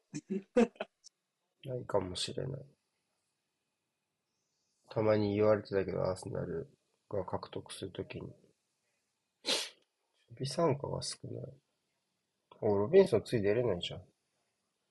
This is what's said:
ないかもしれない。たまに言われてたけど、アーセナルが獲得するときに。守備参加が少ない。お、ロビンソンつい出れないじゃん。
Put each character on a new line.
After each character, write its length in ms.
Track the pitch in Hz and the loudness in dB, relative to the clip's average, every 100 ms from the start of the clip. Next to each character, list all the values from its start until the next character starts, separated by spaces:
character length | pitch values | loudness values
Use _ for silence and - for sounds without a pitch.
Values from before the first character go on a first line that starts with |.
| _ 151 - 190 - - 233 - - _ - _ _ _ _ _ - | _ -14 -4 -6 2 4 4 2 -12 _ -20 _ _ _ _ _ -8
な 100 | 127 | -8
い 100 | 117 | 0
か 140 | 104 | 0
も 160 | 92 87 | 0 -6
し 180 | - | -6
れ 140 | - 92 | -4 -6
な 100 | 92 | -8
い。 80 | - _ _ _ _ _ _ _ _ _ _ _ _ _ _ _ _ _ _ _ _ _ - | -12 _ _ _ _ _ _ _ _ _ _ _ _ _ _ _ _ _ _ _ _ _ -8
た 120 | - | 0
ま 160 | 110 107 | 2 4
に 180 | 104 101 | 2 4
言 100 | 107 | 4
わ 120 | 107 | 4
れ 40 | |
て 100 | - | 2
た 120 | 98 | -2
け 80 | 90 | 0
ど、 140 | 90 92 | 0 -2
ア 100 | 92 | -2
ー 20 | |
セ 120 | 95 | -6
ナ 100 | 90 | -6
ル 300 | 90 82 - _ _ _ - | -4 -6 -8 _ _ _ -8
が 160 | 101 90 | -6 -4
獲 260 | 95 - | -6 -8
得 220 | - - | -12 -12
す 100 | - | -12
る 80 | 98 | -12
と 140 | 90 95 | -10 -10
き 160 | 90 | -10
に。 0 | |
守 120 | 92 - _ _ _ _ _ _ _ _ _ _ - - - - _ _ _ _ _ 117 135 | -12 -16 _ _ _ _ _ _ _ _ _ _ -2 -2 -4 -12 _ _ _ _ _ -8 -6
備 0 | |
参 320 | 180 170 139 | 0 2 2
加 100 | - | -2
が 140 | 90 | -6
少 160 | - - | -8 -10
な 180 | 131 110 | -10 -10
い。 120 | 131 - _ _ _ _ _ _ _ _ _ - | -12 -16 _ _ _ _ _ _ _ _ _ -4
お、 160 | 113 101 | 2 2
ロ 100 | 104 | 6
ビ 140 | 185 | 6
ン 60 | 180 | 6
ソ 80 | 107 | 4
ン 60 | |
つ 120 | - 120 | 2 0
い 60 | |
出 120 | 98 | 2
れ 80 | 110 | 2
な 140 | 123 87 | 2 -2
い 60 | |
じ 120 | - | -4
ゃ 40 | 92 | -10
ん。 100 | - _ _ _ _ _ _ _ _ | -16 _ _ _ _ _ _ _ _